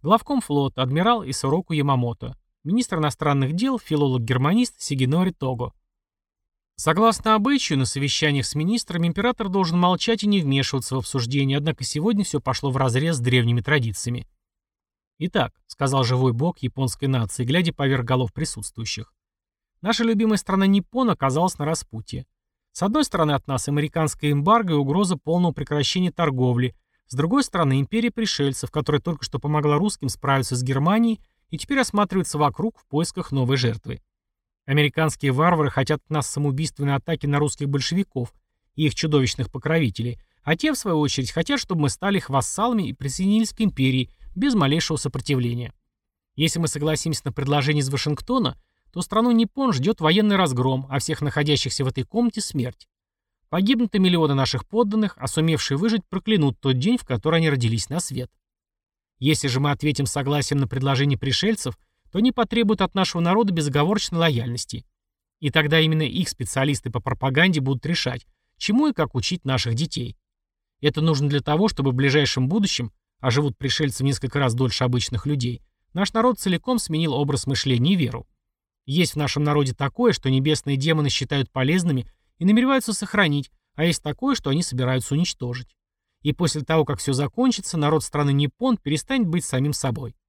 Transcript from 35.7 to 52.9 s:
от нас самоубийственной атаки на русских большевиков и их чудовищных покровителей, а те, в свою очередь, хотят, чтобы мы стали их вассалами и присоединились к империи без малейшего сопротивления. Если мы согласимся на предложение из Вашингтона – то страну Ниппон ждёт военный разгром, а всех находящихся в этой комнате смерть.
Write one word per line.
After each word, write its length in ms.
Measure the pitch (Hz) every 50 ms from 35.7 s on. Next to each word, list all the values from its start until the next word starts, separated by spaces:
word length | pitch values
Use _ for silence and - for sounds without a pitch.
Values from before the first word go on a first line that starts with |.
| - - 135 - 151 143 _
от 60 | _
нас 180 | 156 151 135 -
самоубийственной 680 | - 143 147 143 135 135 165 147 - - 143 143 139
атаки 320 | 139 - - 165 143 - 143
на 120 | 143 143
русских 300 | 151 143 - - 147 139
большевиков 640 | 139 143 127 - 165 185 202 _ _ - 156 - _ _ _ _ _ _ _ _ _
и 120 | - 156 151
их 80 | -
чудовищных 540 | - - 160 147 143 131 117 - - 120 -
покровителей, 680 | - 135 - 139 160 165 143 117 95 - 113 120 120 - - _ _ _ _
а 140 | - 160 165
те, 160 | - 311 294
в 40 | -
свою 220 | - 208 170 156
очередь, 320 | 147 139 - - 131 -
хотят, 300 | - 160 170 - 285 269
чтобы 220 | - - 185 165 147
мы 60 | 135
стали 280 | - - - 196 202 185
их 120 | - -
вассалами 540 | 131 139 123 - - - 208 247 247 220 185
и 80 | -
присоединились 600 | - - 131 139 131 - 185 196 208 220 226 214 -
к 80 | -
империи 480 | 226 196 - - 135 131 131 131 123 - - _ - - -
без 180 | 180 226 285 247
малейшего 440 | 214 156 135 143 170 160 - 165 147
сопротивления. 760 | - 143 - 135 120 - 143 127 123 120 120 120 123 117 - _ _ _ _ _ _ _ _ _ _ _ _
Если 240 | - 151 165 - 170
мы 80 | 170 147
согласимся 540 | - 151 147 156 156 151 - 165 156 - -
на 60 | 139
предложение 500 | - - 139 135 143 147 131 143 151 147
из 80 | 139 131
Вашингтона – 680 | 139 131 - 151 151 - - - 247 262 220 131 - - _ _ _ _ _ _
то 100 | _ 175
страну 300 | 180 - - 214 233 247
Ниппон 420 | 240 226 233 202 _ - 269 262 196
ждёт 260 | 127 131 185 226 -
военный 380 | 165 156 170 202 214 208 202 190
разгром, 500 | 185 156 131 123 123 131 131 131 135 135
а 100 | 131 139
всех 220 | - - 156 -
находящихся 600 | 147 147 - 151 147 151 147 123 - 135 - - 143
в 40 | 131
этой 160 | - - 127
комнате 340 | - - 214 240 240 - -
смерть. 480 | 202 - - 147 120 123 - _ - _